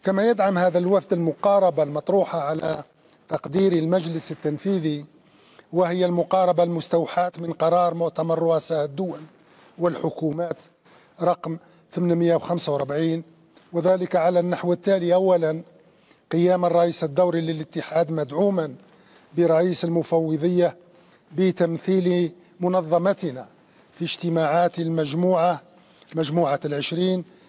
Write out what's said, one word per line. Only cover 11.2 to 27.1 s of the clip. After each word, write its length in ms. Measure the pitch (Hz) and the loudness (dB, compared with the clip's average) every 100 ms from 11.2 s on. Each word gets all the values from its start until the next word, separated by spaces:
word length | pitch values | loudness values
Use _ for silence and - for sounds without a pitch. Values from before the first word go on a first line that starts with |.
رقم 380 | 170 170 165 160 - _ _ | -2 0 -4 -10 -12 _ _
ثمانمية 420 | - 175 170 170 | -4 0 2 2
وخمسة 380 | 165 - 175 - | 0 0 -6 -4
وأربعين، 500 | 139 135 147 165 165 - _ _ _ _ | -4 -4 -2 -2 -4 -8 _ _ _ _
وذلك 440 | 170 165 185 175 180 | -2 2 0 2 2
على 240 | 165 180 | 2 2
النحو 320 | 175 175 175 | 0 -2 -2
التالي: 420 | 175 202 190 170 | -2 0 0 2
أولًا، 480 | 180 190 180 156 160 - - _ _ _ _ _ | 2 4 2 0 -4 -10 -20 _ _ _ _ _
قيام 320 | 165 175 180 | 2 2 4
الرئيس 400 | 175 170 170 160 | 2 4 2 0
الدوري 360 | 160 143 180 165 | -4 0 2 0
للاتحاد 680 | 165 160 156 165 - 160 160 | -2 -6 -8 -10 -4 -2 0
مدعومًا 640 | 160 139 147 202 185 151 123 - _ _ - _ 156 | -2 -4 0 0 0 -4 -10 -20 _ _ -20 _ 0
برئيس 480 | 170 160 180 170 | 4 4 2 0
المفوضية 920 | 170 170 156 165 160 156 170 180 170 - - - _ _ _ 151 | -2 -2 0 0 0 0 0 2 2 -2 -20 -20 _ _ _ 0
بتمثيل 960 | 185 175 170 165 - 190 180 175 170 - _ _ | 0 2 -2 -2 0 0 2 0 -2 -6 _ _
منظمتنا 880 | 175 185 160 170 180 196 170 127 107 _ _ _ _ | -2 -2 0 0 2 -2 -6 -10 -16 _ _ _ _
في 120 | - | -10
اجتماعات 720 | 170 - 175 165 156 165 175 170 | -8 -4 -2 0 2 2 2 0
المجموعة، 840 | 165 165 147 156 180 185 175 160 - - _ _ _ | -4 -2 -2 0 2 2 2 0 -8 -20 _ _ _
مجموعة 460 | 160 147 165 156 139 | -4 -2 0 0 0
العشرين، 600 | 151 143 139 170 185 | -4 -6 -4 -2 0